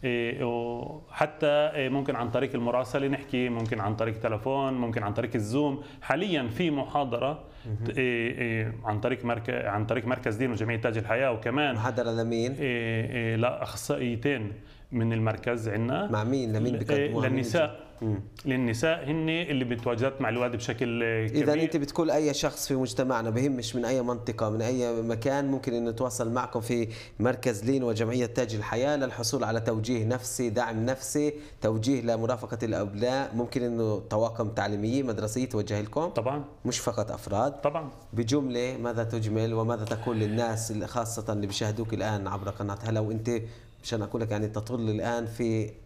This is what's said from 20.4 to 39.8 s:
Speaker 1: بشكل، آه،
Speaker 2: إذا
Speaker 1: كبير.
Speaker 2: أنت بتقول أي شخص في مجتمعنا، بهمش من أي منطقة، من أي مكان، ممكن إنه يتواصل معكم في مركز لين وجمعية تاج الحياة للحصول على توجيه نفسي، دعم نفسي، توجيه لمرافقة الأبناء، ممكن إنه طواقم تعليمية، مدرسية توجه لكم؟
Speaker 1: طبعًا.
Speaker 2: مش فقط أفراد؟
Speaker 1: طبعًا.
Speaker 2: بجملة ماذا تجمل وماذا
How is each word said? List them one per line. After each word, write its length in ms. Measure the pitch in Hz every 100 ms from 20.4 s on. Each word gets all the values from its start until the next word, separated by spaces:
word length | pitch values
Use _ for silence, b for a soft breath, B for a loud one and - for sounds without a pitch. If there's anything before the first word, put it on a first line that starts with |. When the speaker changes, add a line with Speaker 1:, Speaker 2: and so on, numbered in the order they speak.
| 123 117
Speaker 1:
بشكل، 460 | 113 117 120 117
آه، 240 | 113 113 110
Speaker 2:
إذا 260 | 143 143
Speaker 1:
كبير. 100 | 151
Speaker 2:
أنت 120 | 160 160
بتقول 340 | 139 - 160
أي 240 | 143 151
شخص 340 | 135 151 - -
في 60 |
مجتمعنا، 560 | 135 127 - 131 123 113
بهمش 460 | 110 139 127 110 127
من 80 |
أي 180 | 117 131
منطقة، 480 | 123 120 117 113 113
من 120 | 107
أي 400 | 113 127 120 117
مكان، 420 | 113 113 135 139 139
ممكن 220 | 135 135
إنه 160 | 120 117
يتواصل 420 | 113 127 117 117
معكم 280 | 120 123 123
في 280 | 110 120 113 113 B -
مركز 440 | 110 117 127 104
لين 180 | 110 135
وجمعية 420 | 123 107 113 127 117
تاج 280 | 113 117
الحياة 420 | 110 107 113 135 147
للحصول 480 | 131 117 117 139
على 160 | - 113
توجيه 440 | 113 110 107 123
نفسي، 460 | 110 123 - - 123
دعم 360 | 107 117 113 117
نفسي، 460 | 131 - 147 147 147 B B
توجيه 400 | 110 110 110 135
لمرافقة 560 | 117 113 113 123 120 117
الأبناء، 720 | 120 87 101 104 120 131 139
ممكن 280 | 113 120 131
إنه 360 | 123 117 110 107
طواقم 500 | 113 107 113 110 110
تعليمية، 540 | 107 101 104 107 131
مدرسية 460 | 127 104 104 120 127
توجه 320 | 110 98 104
لكم؟ 260 | 110 - 170
Speaker 1:
طبعًا. 360 | 170 120 147 139 -
Speaker 2:
مش 140 | 120 123
فقط 320 | - 113 104
أفراد؟ 420 | - - 98 131 -
Speaker 1:
طبعًا. 300 | 143 160 147 - -
Speaker 2:
بجملة 640 | 107 117 143 135 120 123 127
ماذا 220 | 117 117
تجمل 500 | 113 117 107 107 113
وماذا 300 | 113 113 117